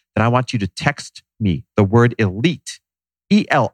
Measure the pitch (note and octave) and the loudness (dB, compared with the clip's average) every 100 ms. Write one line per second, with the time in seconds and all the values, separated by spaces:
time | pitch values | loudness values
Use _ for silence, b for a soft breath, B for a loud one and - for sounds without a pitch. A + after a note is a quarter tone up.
0 | _ - A2+ B2 B2+ A#2 G2 - - - | _ -2 0 0 -2 -4 -6 -4 -4 -4
1 | - - _ - G#2 D2+ - - G2 A#2 | -12 -20 _ -4 -2 -2 -4 0 2 4
2 | A#2+ - G2+ F#2+ D#3 - - - _ _ | 2 2 -2 -2 -8 -10 -12 -20 _ _
3 | _ _ - G#3 - D3+ A2 | _ _ 0 0 2 0 0